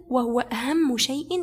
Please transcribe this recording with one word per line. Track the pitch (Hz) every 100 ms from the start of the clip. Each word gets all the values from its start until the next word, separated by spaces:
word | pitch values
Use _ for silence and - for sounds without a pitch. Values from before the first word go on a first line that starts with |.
| -
وهو | 254 233 240
أهم | - 240 254 320 302 233
شيء | - 277 - 359